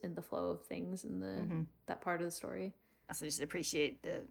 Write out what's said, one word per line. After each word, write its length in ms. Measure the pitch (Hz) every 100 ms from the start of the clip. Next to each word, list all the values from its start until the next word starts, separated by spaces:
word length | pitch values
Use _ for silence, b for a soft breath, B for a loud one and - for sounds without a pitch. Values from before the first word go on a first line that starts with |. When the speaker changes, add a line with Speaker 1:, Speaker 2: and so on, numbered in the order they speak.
Speaker 1:
in 120 | 175 165
the 60 |
flow 280 | 170 170 175
of 160 | 170 -
things 400 | - 180 185 -
in 140 | 185
the 60 | 190
Speaker 2:
Mm-hmm. 340 | 190 175 165 160 - -
Speaker 1:
that 160 | -
part 180 | 185 175
of 60 | 175
the 60 |
story. 420 | - - 190 190 - - _ -
Speaker 2:
Also 140 | 180 151
just 160 | 151
appreciate 600 | 143 180 - 151 143 -
the, 180 | - - -